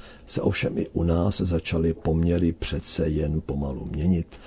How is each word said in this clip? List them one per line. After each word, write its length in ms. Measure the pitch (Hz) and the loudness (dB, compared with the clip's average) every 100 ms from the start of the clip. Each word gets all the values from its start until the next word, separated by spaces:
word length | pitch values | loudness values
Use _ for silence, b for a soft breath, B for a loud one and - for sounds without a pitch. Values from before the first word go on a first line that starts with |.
| B B B | B B B
se 160 | - | -2
ovšem 360 | - 92 - - | 0 0 -2 -2
i 100 | - | -2
u 160 | - | 0
nás 380 | 85 85 95 - | 2 2 2 0
začaly 520 | 90 82 - 85 82 | 0 0 0 0 2
poměry 580 | 80 - 82 87 87 87 | 0 0 2 4 4 2
přece 580 | 80 - 76 - - 85 | 0 -4 -4 -2 0 0
jen 320 | 78 76 78 - | 0 0 -2 -2
pomalu 400 | 69 69 67 - | -4 -4 -6 -6
měnit 520 | 73 82 87 - - | -2 2 2 0 -10